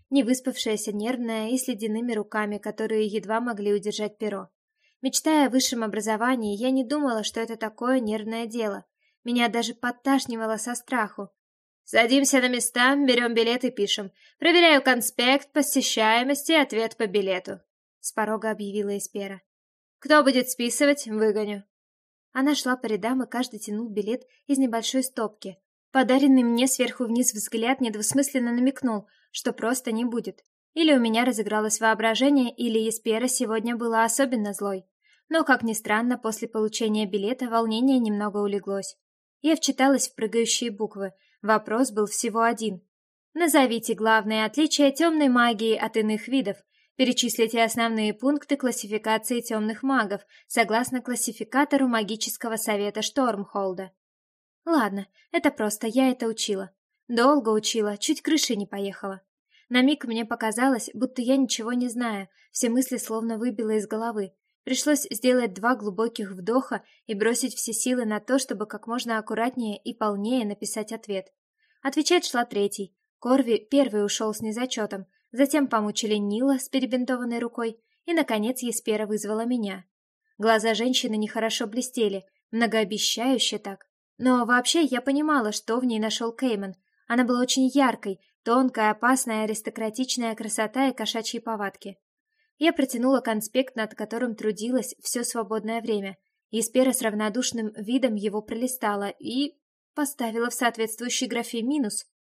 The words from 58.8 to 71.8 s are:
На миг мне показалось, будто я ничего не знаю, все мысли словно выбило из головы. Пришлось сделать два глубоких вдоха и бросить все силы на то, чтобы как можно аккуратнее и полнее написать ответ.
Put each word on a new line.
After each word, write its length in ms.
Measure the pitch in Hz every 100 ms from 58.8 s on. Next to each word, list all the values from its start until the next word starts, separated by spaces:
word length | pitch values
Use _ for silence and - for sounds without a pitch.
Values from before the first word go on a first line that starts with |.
| 196 202 202 190 _ _ _ _ -
На 100 | 247
миг 240 | 262 294
мне 220 | 247 226 226
показалось, 640 | 233 220 214 262 247 -
будто 300 | - 254 -
я 140 | 233 269
ничего 360 | 262 - 220
не 160 | 247 247
знаю, 400 | 226 240 202 196 _ _
все 160 | - 247
мысли 300 | 240 254 247
словно 400 | - 220 226 220
выбило 340 | 240 214 220
из 140 | 220 202
головы. 460 | 220 226 214 190 _ _ _
Пришлось 420 | - 262 294 285 -
сделать 440 | 208 254 254 240
два 200 | 190 226
глубоких 580 | 254 208 190 226 226 202
вдоха 500 | 190 180 247 254 220 _ _ -
и 80 |
бросить 400 | 202 214 240 254
все 180 | - -
силы 320 | 220 254 254
на 160 | 220 214
то, 180 | 208 269
чтобы 280 | 262 202 208
как 200 | 208 226
можно 320 | 240 240 220
аккуратнее 600 | 220 220 233 254 226 208
и 160 | -
полнее 500 | 226 214 202 208 254
написать 480 | 208 202 208 - 214
ответ. 400 | 226 214 196 190 _ _ _ _ _